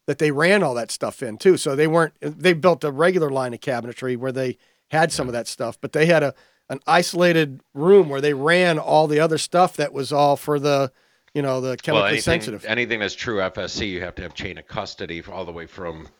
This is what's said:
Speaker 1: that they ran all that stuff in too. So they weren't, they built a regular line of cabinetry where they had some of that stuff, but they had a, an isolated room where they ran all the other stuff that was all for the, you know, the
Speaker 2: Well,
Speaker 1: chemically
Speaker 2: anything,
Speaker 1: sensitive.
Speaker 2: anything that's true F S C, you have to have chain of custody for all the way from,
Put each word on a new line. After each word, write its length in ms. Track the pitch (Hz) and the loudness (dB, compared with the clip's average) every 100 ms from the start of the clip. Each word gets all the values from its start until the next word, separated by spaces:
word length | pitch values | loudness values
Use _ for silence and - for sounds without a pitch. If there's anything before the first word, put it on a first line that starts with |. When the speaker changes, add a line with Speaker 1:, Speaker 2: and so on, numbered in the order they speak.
| - | -6
Speaker 1:
that 120 | 143 | 0
they 120 | 151 | 0
ran 320 | 139 170 202 | 2 4 4
all 120 | 156 | 2
that 160 | 120 113 | -2 -6
stuff 300 | - 117 - | -6 -6 -6
in 160 | 123 110 | -10 2
too. 180 | 190 165 | 4 4
So 180 | 156 | 2
they 120 | 135 156 | 0 2
weren't, 260 | 165 156 - | 2 0 -4
they 320 | 147 151 180 | -12 -2 0
built 320 | 165 180 170 | 4 4 2
a 80 | 151 | -2
regular 380 | 135 175 185 147 | 0 2 2 0
line 220 | 135 127 | -2 -4
of 80 | 117 | -6
cabinetry 560 | - 120 117 117 131 120 | -6 -4 -6 -8 -6 -4
where 140 | 131 | -4
they 260 | 127 131 123 _ _ _ | -4 -6 -6 _ _ _
had 200 | 156 165 | 0 2
some 140 | - 127 | 0 -4
of 40 | |
that 160 | 117 113 | -6 -6
stuff, 280 | - 117 - | -8 -8 -8
but 120 | 135 | -6
they 140 | 147 165 | 0 4
had 160 | 160 | 4
a, 120 | 139 - _ _ - | 2 -4 _ _ -12
an 80 | 139 - | -10 0
isolated 720 | 170 175 175 175 165 147 131 _ | 2 2 2 2 4 0 -4 _
room 340 | 139 170 202 156 | -2 6 6 6
where 120 | 139 | 0
they 140 | 147 | 0
ran 440 | 135 147 180 180 156 | 0 2 4 4 2
all 280 | 127 151 156 | 2 4 4
the 100 | 147 | 2
other 180 | 165 156 | 2 0
stuff 380 | - 175 180 - | 0 2 2 2
that 160 | 147 | -4
was 200 | 139 123 | -4 -2
all 240 | 143 143 139 | 2 4 2
for 220 | - 147 | 0 0
the, 340 | 147 139 135 - _ _ _ | 2 0 0 -6 _ _ _
you 80 | 147 | -4
know, 180 | 139 131 | -2 -2
the 80 | 131 | -2
Speaker 2:
Well, 80 | 123 | -4
Speaker 1:
chemically 260 | - 110 101 | 0 0 2
Speaker 2:
anything, 120 | 110 | 0
Speaker 1:
sensitive. 420 | 170 170 113 104 107 | 0 -2 -4 -10 -6
Speaker 2:
anything 340 | 113 113 113 | -4 -2 -4
that's 140 | 98 | -4
true 260 | - 123 101 | -6 -6 -2
F 160 | 95 104 | -4 -4
S 140 | 90 | -8
C, 120 | - 107 | -6 -6
you 140 | 90 | -6
have 120 | 87 - | -8 -10
to 60 | |
have 120 | 87 | -14
chain 220 | - 95 80 | -12 -12 -14
of 80 | - | -12
custody 540 | 110 98 - 90 85 | -10 -10 -12 -10 -10
for 100 | 98 | -10
all 120 | 92 | -12
the 80 | 87 | -10
way 140 | 85 82 | -12 -14
from, 420 | - 87 80 78 | -12 -12 -12 -18